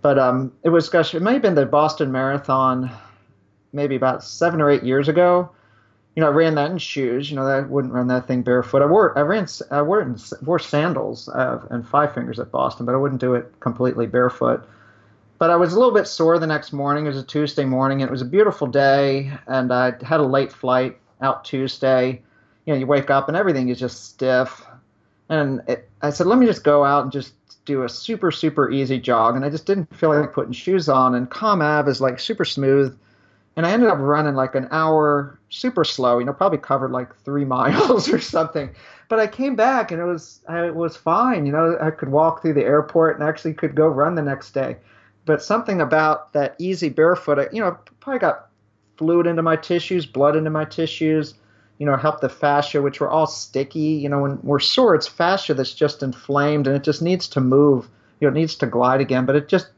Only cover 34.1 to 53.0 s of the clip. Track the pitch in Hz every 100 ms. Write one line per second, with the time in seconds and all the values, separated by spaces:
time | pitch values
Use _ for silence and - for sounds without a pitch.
34.1 | 147 151 135 131 135 131 156 160 156 151
35.1 | 143 139 - _ - 254 240 151 - 123
36.1 | 120 123 135 190 151 - 139 127 127 123
37.1 | - - 143 135 127 131 - 403 226 -
38.1 | - - - - 156 135 - - - _
39.1 | 220 214 226 269 226 233 262 202 165 175
40.1 | 170 - - - 170 170 160 165 - 160
41.1 | 180 254 208 143 151 165 165 156 156 135
42.1 | 143 160 165 165 143 113 147 147 165 160
43.1 | - 151 156 160 156 156 139 156 135 151
44.1 | 170 143 135 - 139 127 123 _ _ _
45.1 | _ - 151 - 220 226 185 151 156 156
46.1 | 151 - 151 143 - 180 180 160 143 160
47.1 | 175 - 143 139 220 196 175 _ _ -
48.1 | 254 170 - - _ _ _ _ _ 160
49.1 | 175 170 165 165 156 - 175 - 185 151
50.1 | 131 143 156 156 156 151 - 160 - 156
51.1 | 156 151 - _ _ _ _ 147 135 151
52.1 | 151 131 - 147 143 143 147 139 139